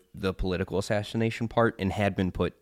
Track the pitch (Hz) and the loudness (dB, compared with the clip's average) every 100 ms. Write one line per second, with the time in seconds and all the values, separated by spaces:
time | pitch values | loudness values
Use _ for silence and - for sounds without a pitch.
0 | _ - 95 - 95 90 95 92 - 104 | _ -4 -4 -2 -2 -2 0 -2 0 -2
1 | 104 113 113 - 113 - 117 - 95 101 | -2 0 0 0 -2 2 2 2 -2 2
2 | 101 98 90 92 87 - | 0 2 0 0 -2 0